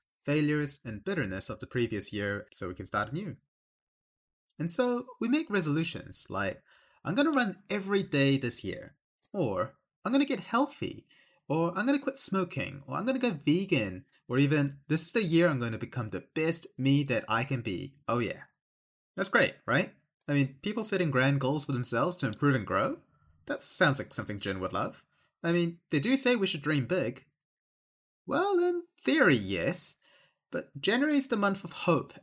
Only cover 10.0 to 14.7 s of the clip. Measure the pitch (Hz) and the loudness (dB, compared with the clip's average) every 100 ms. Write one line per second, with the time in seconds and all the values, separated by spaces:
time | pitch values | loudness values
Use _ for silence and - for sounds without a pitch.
10 | 226 269 294 269 - 233 285 - - - | 0 2 2 -2 0 0 0 -2 -8 -10
11 | - _ _ _ - 151 170 180 233 285 | -18 _ _ _ -4 -2 0 0 0 0
12 | 277 269 - 190 180 139 98 95 - 143 | 0 0 0 0 -2 -4 -8 -10 -8 -4
13 | 226 254 247 156 - 170 196 147 101 92 | -2 0 -2 0 2 2 2 0 0 -6
14 | - _ - 123 143 151 143 | -16 _ -2 2 4 4 0